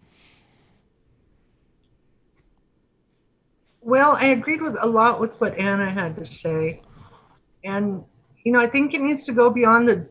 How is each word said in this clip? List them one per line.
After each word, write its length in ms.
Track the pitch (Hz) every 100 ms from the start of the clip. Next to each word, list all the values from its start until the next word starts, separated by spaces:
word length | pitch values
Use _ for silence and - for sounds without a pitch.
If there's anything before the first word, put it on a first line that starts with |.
| _ _ _ _ _ _ _ _ _ _ _ _ _ _ _ _ _ _ _ _ _ _ _ _ _ _ _ _ _ _ _ _ _ _ _ _ _ _
Well, 340 | 233 262 294 277
I 80 | 269
agreed 340 | 247 302 311
with 140 | 311 208
a 80 | 233
lot 320 | 220 233 -
with 200 | 226 -
what 180 | 202 -
Anna 300 | 196 202 190
had 240 | 196 170 160
to 100 | 160
say. 560 | - 165 160 160 160 _ - - _ _ _ _ _
And, 400 | 190 202 208 190 - _ _ _
you 80 | 233
know, 80 | 247
I 60 | 233
think 260 | 277 285
it 80 | 294
needs 240 | 277 285 -
to 80 |
go 160 | 240 240
beyond 380 | 240 226 233 240
the, 200 | 190 -